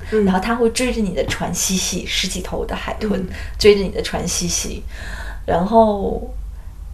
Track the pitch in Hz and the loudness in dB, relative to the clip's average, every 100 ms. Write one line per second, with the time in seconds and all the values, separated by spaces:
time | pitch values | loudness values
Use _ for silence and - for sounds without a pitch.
0 | - 214 196 185 233 240 226 226 247 226 | -2 2 4 4 2 2 2 2 0 0
1 | 196 175 - - 175 175 - 185 - 180 | 0 0 -2 -2 -2 -2 0 0 0 -4
2 | - - 185 180 - 185 156 180 - - | -2 -2 -2 -4 -4 -4 -4 -4 -6 -2
3 | 214 190 180 - - - 214 202 180 180 | -2 -2 -4 -6 -6 6 8 8 4 -2
4 | - 165 165 - 175 - - - - - | -4 -4 -2 -2 -2 -2 -4 -8 -10 -10
5 | - - - - - 170 190 226 220 202 | -10 -8 -8 -6 0 0 4 6 6 4
6 | 190 - - - - - - - - | -2 -4 -6 -8 -10 -10 -12 -12 -12